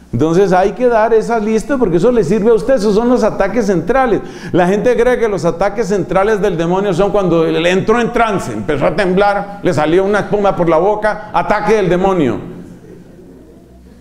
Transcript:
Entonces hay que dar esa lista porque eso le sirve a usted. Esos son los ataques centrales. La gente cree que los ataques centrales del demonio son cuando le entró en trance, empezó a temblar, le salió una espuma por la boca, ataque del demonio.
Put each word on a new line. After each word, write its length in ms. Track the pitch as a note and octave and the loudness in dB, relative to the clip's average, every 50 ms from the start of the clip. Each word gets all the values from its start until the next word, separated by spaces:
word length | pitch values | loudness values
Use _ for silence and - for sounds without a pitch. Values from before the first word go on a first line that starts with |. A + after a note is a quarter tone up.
| - - - | -14 -8 -4
Entonces 400 | A#2+ - D#3+ E3+ F3 G3+ F#3 F#3 | -2 0 2 2 2 2 2 2
hay 200 | F3+ F#3+ G3+ F#3+ | 2 2 0 0
que 160 | - B3 B3 | 0 0 2
dar 260 | A#3 A3 G#3+ A#3 A#3 | 2 2 2 2 2
esa 240 | A3 G3+ F3+ A#3 A#3 | 2 2 0 -2 -2
lista 400 | G#3 A3 A3 A3 - - D4 B3+ | 0 0 -2 -2 -2 -2 -2 0
porque 180 | B3 F#3+ D#3+ | 0 0 2
eso 160 | F3 E3 B3 B3 | 2 2 2 2
le 100 | A#3 G3 | 2 2
sirve 280 | C#3+ G3+ A3+ G3 A#3 | 2 0 2 2 2
a 20 | A#3 | 2
usted. 220 | G#3+ - - C4+ | 2 2 0 0
Esos 200 | B3+ F#3 A3 G3 | 0 2 2 2
son 140 | G3+ A#3+ A#3+ | 2 2 2
los 160 | B3+ A3+ G3+ | 2 2 2
ataques 400 | G#3 - - G3 G3+ G3+ B3 G#3+ | 0 0 0 -2 -2 0 -2 0
centrales. 560 | G3 G3+ E3+ D3+ E3+ A#3 - C4 B3 G3 C#3+ - - - - - F3 - | 0 0 0 0 0 0 2 2 2 0 -2 -2 -6 -14 -14 -8 -4 0
La 140 | D#3+ F3+ | 0 2
gente 280 | F3 G3 G#3 F3 B3 A#3+ | 2 2 0 2 2 2
cree 240 | G#3 A#3 B3 B3+ G#3+ | 2 2 0 0 0
que 80 | A3+ | 0
los 200 | A3 G3+ F3+ C#3 | -2 -2 -2 -2
ataques 400 | F3 E3 - F#3+ G3+ G3+ A3+ A3+ | -2 -2 0 -2 -2 -2 -2 -4
centrales 560 | F3 G#3 G3 D#3+ - E3+ F#3+ G3 G#3+ A3 G3+ F#3 | -2 -2 -2 -2 0 0 0 2 2 0 0 0
del 160 | G#3 F3+ D#3 | -2 -2 -2
demonio 340 | E3+ E3 F3+ F#3+ G3 G#3 F3+ | -2 -2 0 0 0 0 0
son 200 | D3+ G3+ G3+ - | 0 0 0 0
cuando 320 | G#3 G3 F3+ E3+ E3 D#3+ | 0 0 2 2 2 2
le 260 | E3 D#3+ D#3+ E3 F3 | 0 0 0 0 0
entró 280 | F#3 F#3+ - - A3 A#3+ | 0 0 0 0 0 0
en 140 | A#3 G#3+ - | 0 0 0
trance, 400 | A#3+ A#3 A3 G3+ F3 - - A2+ | 0 0 0 0 -4 -4 -6 -8
empezó 320 | G#2+ G#2+ - D3+ C3+ D3 | -6 -4 -4 -2 -2 -2
a 100 | F3+ D#3 | -2 0
temblar, 680 | E3 G3+ F3+ F#3 F#3 G3+ G3+ G3+ G3+ F3+ - - - - | 0 -2 0 2 2 2 2 0 0 -4 -8 -10 -6 -4
le 100 | F3 E3 | -2 0
salió 320 | C3 D3+ D#3 D#3+ F#3+ F#3+ | 0 0 2 2 2 2
una 140 | G3 G#3 G3+ | 2 0 -2
espuma 360 | F3+ - - G#3 G3+ G3 F#3 | -2 -2 -2 0 0 0 0
por 140 | - F3 E3 | 0 0 2
la 80 | E3 | 2
boca, 540 | D#3 F3 G3+ G#3+ G#3 G#3+ G#3+ G3+ G#3 - - - | 2 2 2 0 0 -2 -4 -4 -4 -6 -6 -4
ataque 440 | E3+ F3 F3+ G#3 G#3 G#3 - A3 | -2 -2 0 -2 -2 0 0 0
del 120 | G#3+ G3 F3 | 2 2 2
demonio. 520 | F3+ F3+ F#3 G3 F#3+ F3+ D3+ A#2+ G#2+ F#2 - - - - - - - - - - - - - - - - - - - - - - - - - - - - - - - - | 0 2 2 0 2 2 0 0 -2 -4 -6 -12 -14 -16 -18 -20 -20 -20 -20 -20 -20 -20 -20 -20 -20 -20 -20 -20 -20 -20 -20 -20 -20 -20 -20 -20 -20 -20 -20 -20 -20 -20